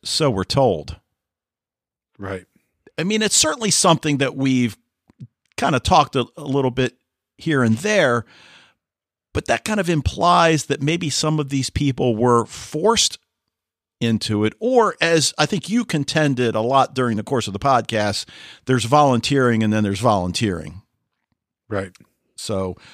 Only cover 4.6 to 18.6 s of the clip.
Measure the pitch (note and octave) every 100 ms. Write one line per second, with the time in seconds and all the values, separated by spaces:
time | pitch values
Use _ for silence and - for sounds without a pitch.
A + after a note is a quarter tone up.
4.6 | A#2+ - _ _ _ - - _ _ -
5.6 | - B2+ - F3 C#3 C3+ A#2+ - C#3+ C#3
6.6 | C3 B2 B2+ - _ _ _ _ E3 C#3
7.6 | A#2 A2+ G#3 G#3 C#3 A#2+ - - - -
8.6 | _ _ _ _ _ _ _ D3+ - A3+
9.6 | - G#3 F3 D#3+ - - F3 F3 E3 D#3
10.6 | - - C#3 E3+ D#3+ - D#3 D#3 C#3 C#3
11.6 | B2+ - C#3+ B2 B2+ G#2+ B2 A#2 G#2+ -
12.6 | - D3+ G3+ A3+ - - _ _ _ _
13.6 | _ _ _ - A#2 A2 - G#2 G#2+ -
14.6 | A#3 B3+ G#3 - E3 E3 - - D3+ F3+
15.6 | - A#3 A#3 D#3 C#3 D#3+ D3 B2 A#2+ A2
16.6 | A#2 C3+ B2+ C3 B2 G#2+ G#2 B2+ G#2 G2
17.6 | C#3 B2 - A2 G#2 F#2+ - - - -